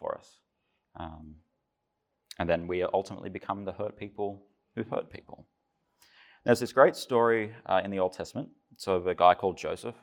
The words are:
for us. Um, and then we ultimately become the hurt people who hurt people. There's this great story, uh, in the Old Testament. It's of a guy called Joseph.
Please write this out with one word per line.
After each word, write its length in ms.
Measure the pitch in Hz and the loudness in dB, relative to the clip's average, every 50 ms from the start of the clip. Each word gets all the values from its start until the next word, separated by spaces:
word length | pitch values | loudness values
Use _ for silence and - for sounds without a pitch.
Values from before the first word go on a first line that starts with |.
for 160 | 80 - - - | -8 -8 -8 -8
us. 220 | - - _ _ _ _ _ _ _ _ _ _ _ _ _ | -10 -20 _ _ _ _ _ _ _ _ _ _ _ _ _
Um, 380 | 87 85 80 80 78 78 78 78 80 _ _ _ _ _ _ _ _ _ _ _ _ _ _ _ _ _ - - - | -14 -14 -14 -14 -16 -18 -20 -20 -20 _ _ _ _ _ _ _ _ _ _ _ _ _ _ _ _ _ -18 -8 -6
and 100 | 87 85 | -2 0
then 180 | 85 85 85 | 0 -2 -2
we 160 | 87 90 90 90 | -4 -4 -2 -2
ultimately 460 | - - 95 95 - 104 92 95 98 | 0 0 -2 -2 -4 -10 -12 -12 -12
become 360 | 92 95 - - 98 101 101 | -12 -12 -8 -8 -8 -8 -8
the 80 | 95 92 | -10 -8
hurt 240 | - 104 107 - | -8 -8 -10 -10
people 460 | - 104 101 101 - 104 101 101 98 _ _ _ _ _ _ - | -10 -14 -14 -8 -6 -6 -6 -8 -10 _ _ _ _ _ _ -10
who 80 | 113 113 | -10 -8
hurt 260 | - - - - - | -6 -6 -6 -6 -8
people. 360 | - - - - - - - _ _ _ _ _ _ _ _ _ _ _ _ _ _ - - - - _ - | -12 -20 -20 -20 -20 -20 -20 _ _ _ _ _ _ _ _ _ _ _ _ _ _ -20 -20 -20 -20 _ 2
There's 140 | 123 120 113 | 2 4 4
this 140 | 123 110 - | 2 0 6
great 240 | 131 139 143 135 | 6 6 6 6
story, 560 | - - - 131 117 117 117 117 113 107 104 110 - - | 0 -6 -2 0 2 4 4 2 2 0 -4 -8 -12 -4
uh, 160 | - 92 92 92 | 0 0 0 0
in 60 | 98 | 0
the 80 | 98 95 | -2 0
Old 160 | 92 92 - | 0 -2 -2
Testament. 340 | - 85 - - 120 - - - _ _ _ - | -4 -10 -8 -8 -10 -10 -10 -14 _ _ _ -20
It's 160 | - - 98 | -12 -4 -2
of 180 | 95 90 87 | 0 0 0
a 80 | 92 90 | 0 2
guy 200 | - 90 90 90 | 6 8 8 8
called 240 | - - 95 82 - | 6 4 -4 -4 -4
Joseph. 360 | - 78 90 - - 117 117 - | -6 -6 -6 -6 -8 -12 -12 -12